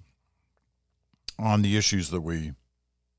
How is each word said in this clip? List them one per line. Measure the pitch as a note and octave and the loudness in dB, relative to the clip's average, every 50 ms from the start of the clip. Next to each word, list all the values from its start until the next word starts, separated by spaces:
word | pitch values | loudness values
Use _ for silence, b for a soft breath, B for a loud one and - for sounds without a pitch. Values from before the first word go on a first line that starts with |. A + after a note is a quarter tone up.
| - _ _ _ _ _ _ _ _ _ _ _ _ _ _ _ _ _ _ _ _ _ _ _ _ - - - | -18 _ _ _ _ _ _ _ _ _ _ _ _ _ _ _ _ _ _ _ _ _ _ _ _ -16 -8 -4
on | A2 A2 G#2 G#2 | 0 2 4 4
the | G2+ G2+ G#2 | 4 4 2
issues | G#2+ G#2 - G#2 F#2+ E2+ - | 2 2 2 0 -2 -2 -2
that | F2+ F2 | -4 -4
we | D#2 E2 E2+ D#2+ D#2 D2+ C#2 - _ _ _ _ _ _ _ _ _ _ _ | -4 -4 -4 -4 -4 -6 -10 -12 _ _ _ _ _ _ _ _ _ _ _